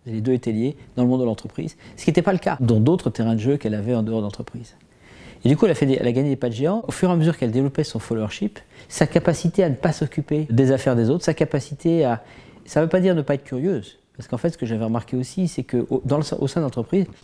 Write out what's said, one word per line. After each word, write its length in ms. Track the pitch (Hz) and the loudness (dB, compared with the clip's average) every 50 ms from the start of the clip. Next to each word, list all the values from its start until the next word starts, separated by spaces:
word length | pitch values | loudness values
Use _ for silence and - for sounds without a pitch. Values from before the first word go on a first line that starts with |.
| _ | _
Les 160 | 120 110 110 | -8 -6 -2
deux 100 | 107 127 | 0 0
étaient 180 | 127 123 - 120 | 0 0 0 -2
liés 260 | 110 110 117 139 151 - - - - | -2 0 -2 -2 -4 -8 -14 -8 -2
dans 80 | 127 123 | 0 2
le 40 | 123 | 2
monde 120 | 127 131 | 2 2
de 60 | 127 | 0
l'entreprise, 500 | 117 107 - - 110 - - 165 160 - - - - - | -2 -2 -4 -8 -12 -10 -10 -10 -10 -10 -14 -20 -20 -20
ce 60 | - | -2
qui 80 | - - | -2 2
n'était 100 | 151 185 | 2 4
pas 120 | 165 208 | 2 2
le 60 | 190 175 | 0 0
cas 180 | - - 156 131 | 0 -4 -2 0
dans 220 | 127 117 117 104 | 2 2 4 4
d'autres 300 | 110 147 180 180 - 156 | 4 4 4 2 0 -2
terrains 260 | - - 113 113 113 | -2 -2 0 0 0
de 40 | 110 | 0
jeu 180 | 104 131 143 147 | 0 0 0 0
qu'elle 180 | - 107 107 | -2 -4 -4
avait 180 | 104 101 120 123 | -4 -2 -2 -2
en 80 | 117 | -2
dehors 200 | 107 110 113 113 | -2 -2 -2 -4
d'entreprise. 520 | 104 101 101 - - - - 120 117 - - _ _ _ _ _ _ - - - - - - - - | -4 -6 -8 -10 -12 -12 -14 -16 -16 -18 -20 _ _ _ _ _ _ -20 -20 -20 -20 -20 -8 -2 2
Et 40 | 120 | 2
du 80 | 147 | 4
coup, 100 | - 233 | 4 4
elle 40 | 196 | 4
a 60 | 147 | 4
fait 100 | - 147 | 2 2
des, 120 | 135 131 - | 2 2 2
elle 60 | 113 123 | 2 2
a 20 | |
gagné 200 | 120 131 143 143 | 2 2 0 0
des 60 | 135 | 0
pas 120 | - 123 123 | -2 -2 -4
de 60 | 110 | -2
géant. 280 | 117 139 165 202 233 220 - | -2 -2 0 -2 -2 -4 -6
Au 20 | |
fur 200 | - - 190 180 | -4 0 0 2
et 20 | |
à 40 | 180 | 2
mesure 220 | 165 156 170 156 - | 4 2 2 2 0
qu'elle 140 | 131 113 | -2 0
développait 320 | 110 131 139 139 139 - 147 | 0 0 0 0 0 -2 -4
son 160 | - - 117 | -4 -6 -8
followership, 580 | - - 117 110 107 101 - - 202 208 - - - _ - - - - | -6 -4 -4 -4 -4 -4 -4 -6 -6 -6 -6 -10 -18 _ -20 -20 -20 -14
sa 180 | - - 170 | -4 -2 0
capacité 560 | - - 165 - 180 156 - - 165 - - | 2 2 2 2 2 0 0 -2 0 2 2
à 60 | 185 160 | 2 2
ne 80 | 127 | 0
pas 160 | - - 170 | 0 0 -2
s'occuper 560 | 147 - 156 - - 156 143 - 151 151 156 143 | 0 -2 -4 -4 -4 -6 -4 -2 -2 -2 0 2
des 220 | 113 123 135 131 | 4 4 6 6
affaires 240 | 135 127 - 135 123 | 4 2 2 2 2
des 140 | 117 113 113 | 4 4 2
autres, 120 | 147 180 | 2 2
sa 120 | - 175 156 | 0 0 0
capacité 680 | - 165 - - 139 - - 147 - - 165 165 165 147 | 0 0 0 0 -2 -4 -6 -8 -4 0 2 2 4 2
à, 200 | 123 117 107 - - - - - - - - - | 2 0 -2 -4 -12 -20 -20 -20 -20 -20 -20 -20
ça 180 | - - 151 | -2 0 2
veut 60 | 160 160 | 2 4
pas 120 | 180 185 | 4 4
dire 140 | 180 190 180 | 4 4 2
ne 80 | 160 | 2
pas 100 | 139 - | 0 0
être 120 | 143 135 - | -2 -2 -4
curieuse, 540 | - 131 127 143 190 180 117 104 - - _ _ _ _ | -6 -6 -2 -2 -2 -2 -2 -4 -8 -16 _ _ _ _
parce 140 | - 117 - | -18 -10 -8
qu'en 80 | 127 | -6
fait, 140 | 117 - 170 | -2 -2 -4
ce 80 | - - | -2 -4
que 80 | 127 | -4
j'avais 180 | 113 113 107 113 | -4 -2 -2 -2
remarqué 320 | 110 113 117 - - - | -2 -2 -2 -4 -4 -4
aussi, 320 | 127 127 - - 190 185 170 | -4 -4 -4 -4 -2 -2 -2
c'est 140 | - - | -2 -6
que 240 | 123 - - 120 - - | -6 -2 -2 -2 0 0
au, 140 | 139 127 - | -2 -2 0
dans 140 | 120 139 151 | 0 0 0
le, 60 | 147 - - - | 0 -2 -4 -4
au 80 | 139 | -4
sein 140 | 135 - 175 | -2 -2 -2
de 60 | 156 | -4
l'entreprise, 400 | 131 - 123 113 - - 196 180 - - - | -2 -4 -4 -4 -2 0 0 0 -2 -6 -12